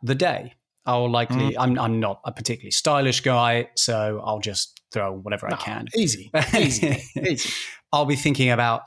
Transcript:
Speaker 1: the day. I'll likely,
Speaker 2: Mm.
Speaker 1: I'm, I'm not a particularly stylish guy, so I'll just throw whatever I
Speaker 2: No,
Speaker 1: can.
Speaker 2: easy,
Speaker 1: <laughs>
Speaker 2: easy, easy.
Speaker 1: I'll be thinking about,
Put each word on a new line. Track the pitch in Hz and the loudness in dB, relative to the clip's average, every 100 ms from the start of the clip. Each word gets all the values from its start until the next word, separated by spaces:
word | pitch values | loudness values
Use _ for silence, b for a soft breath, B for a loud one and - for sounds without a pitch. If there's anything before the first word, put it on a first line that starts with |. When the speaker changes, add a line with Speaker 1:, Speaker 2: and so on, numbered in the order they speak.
Speaker 1:
the | 120 | -4
day. | 135 175 143 120 _ _ _ - | 0 0 -2 -8 _ _ _ -2
I'll | 123 123 | 0 2
likely, | 120 120 127 135 | 0 0 0 0
Speaker 2:
Mm. | 117 | 0
Speaker 1:
I'm, | 127 123 | 2 2
I'm | 117 113 | 2 0
not | 110 98 | -2 -4
a | - | -10
particularly | - 113 113 101 | -6 -4 -4 -4
stylish | - - 147 135 120 | -2 2 2 2 2
guy, | - 123 120 117 120 - | 2 4 4 2 0 -2
so | - 113 107 107 | 0 0 0 -2
I'll | 110 107 | -4 -4
just | 104 98 - - _ | -4 -6 -6 -10 _
throw | 110 98 | -4 -4
whatever | 95 95 104 104 | -4 -6 -4 -4
I | |
Speaker 2:
No, | - | -6
Speaker 1:
can. | - 107 113 | -6 -8 -4
Speaker 2:
easy, | 220 190 110 - 156 | 0 0 0 -4 -2
Speaker 1:
<laughs> | 139 233 | 2 2
Speaker 2:
easy, | 175 127 156 135 - - | 2 2 0 0 -4 -4
easy. | 190 135 B B B B B | -2 -2 B B B B B
Speaker 1:
I'll | 147 143 | 0 2
be | 139 | 2
thinking | 156 135 127 | 2 4 4
about, | 120 120 113 | 4 2 0